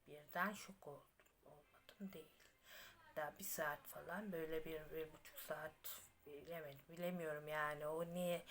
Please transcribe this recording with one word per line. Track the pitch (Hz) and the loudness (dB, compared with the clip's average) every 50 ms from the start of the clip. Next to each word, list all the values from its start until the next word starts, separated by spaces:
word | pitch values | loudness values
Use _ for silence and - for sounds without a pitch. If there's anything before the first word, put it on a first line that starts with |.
| - | -16
Birden | 156 147 147 147 - - 175 180 208 | -14 -12 -12 -6 2 4 6 6 6
şok | 208 208 - - 196 - - 147 | 4 0 -6 -10 -10 -10 -8 -8
oldum. | 143 139 - - _ - - - - - - | -8 -8 -10 -16 _ -20 -20 -20 -20 -20 -20
Olmadım | - - - - - - - - - - - 202 190 | -18 -18 -18 -18 -20 -20 -20 -20 -16 -8 -6 -6 -4
değil. | - 165 156 - - - - - - - - - - - - - - - - - - | -4 -6 -10 -12 -16 -20 -20 -20 -20 -20 -18 -16 -14 -12 -12 -12 -14 -16 -18 -6 -2
Daha | - 151 147 - - | 0 0 0 -2 -2
bir | 190 | -2
saat | - - - 160 147 147 147 - | 0 2 4 4 4 4 2 -2
falan, | - - 151 147 160 170 196 220 208 | -6 -8 -6 -4 -2 -2 0 0 0
böyle | 175 165 160 156 160 156 156 | 0 2 2 2 2 2 2
bir, | 160 160 156 151 151 | 2 0 -2 -4 -2
bir | 160 160 156 156 | -2 -2 -2 -2
buçuk | - - - - - - | -4 -10 -14 -12 -10 -4
saat, | - - 156 156 156 156 - - - - - - - - - - - | -2 -2 0 0 -2 -4 -6 -6 -8 -8 -8 -8 -10 -14 -18 -16 -12
bilemedim, | 147 147 143 143 - 170 165 156 143 139 139 - - | -10 -10 -8 -6 -4 -4 -4 -4 -4 -6 -10 -12 -8
bilemiyorum | 165 165 175 180 180 175 165 156 151 151 151 151 | -2 2 2 2 4 4 2 2 2 2 0 2
yani. | 151 151 151 151 151 147 151 | 4 4 4 4 4 2 2
O | 151 160 165 170 | 2 4 2 2
niye | 170 170 180 180 175 175 170 - - | 2 2 4 4 4 4 4 2 -2